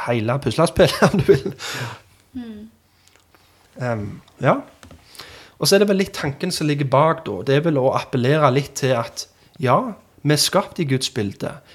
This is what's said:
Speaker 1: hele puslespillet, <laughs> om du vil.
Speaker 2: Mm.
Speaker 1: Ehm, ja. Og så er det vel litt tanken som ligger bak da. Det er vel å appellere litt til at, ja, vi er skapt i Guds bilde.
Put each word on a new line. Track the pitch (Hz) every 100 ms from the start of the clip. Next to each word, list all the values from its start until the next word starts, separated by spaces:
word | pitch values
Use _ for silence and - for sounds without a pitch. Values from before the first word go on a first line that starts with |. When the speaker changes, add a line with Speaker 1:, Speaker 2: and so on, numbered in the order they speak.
| -
Speaker 1:
hele | 120 107 139
puslespillet, | - - 160 - 165 -
<laughs> | 175
om | 196
du | 139
vil. | 151 - - - - - - _ _ _ 254
Speaker 2:
Mm. | 233 208 220 226 _ _ _ _ _ _ _ _ _ -
Speaker 1:
Ehm, | 123 113 101 - - -
ja. | 127 277 - _ - - _ - - - - _
Og | 147
så | 196
er |
det | 208
vel | 190
litt | 190
tanken | - 151 139 180
som | - 151
ligger | 147 139
bak | 131 160 156 -
da. | 98 135
Det | 139
er | 170
vel | 143
å | 127 -
appellere | - 131 123 156 147
litt | 131 139 -
til | 131 120
at, | 113 - - _ _ -
ja, | 123 147 247 - _ _
vi | 143
er | 147
skapt | - 180 202 -
i | 151
Guds | 131 -
bilde. | - 101 - - - -